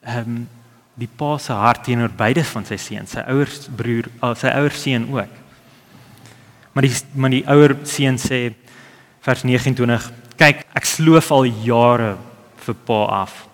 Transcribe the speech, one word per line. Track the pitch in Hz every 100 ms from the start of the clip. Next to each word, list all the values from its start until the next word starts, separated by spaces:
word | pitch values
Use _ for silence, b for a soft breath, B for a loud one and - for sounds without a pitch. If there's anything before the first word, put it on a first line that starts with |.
ehm, | - 120 113 117 117 - _ _ _ -
die | 120 -
pa | 147 147
se | -
hart | 110 110 120
teenoor | - 120 117 92
beide | 110 139 147
van | 113
sy | 101 104
seuns, | - 104 104
sy | - -
ouers | 135 139 - - 113
broer, | 113 117 113 -
ah, | 123 113
sy | 131 127
ouer | 143
seun | - - 123 113
ook. | 135 104 - - _ _ b b b b b b b b b b
Maar | 139 135
die, | 120 -
maar | 139 131
die | 131 -
ouer | 143 147 139 -
seun | - 143 127
sê, | - 131 120 110 _ B B B B B
vers | - 127
negenentwintig, | 127 123 131 127 120 117 - - - -
"Kyk, | 151 143 -
ek | -
sloof | - - 160 160 -
al | 143
jare | 131 110 113 117 120 120 113 98 - - - -
vir | -
pa | 107 - 110
af | 104 98 95 - -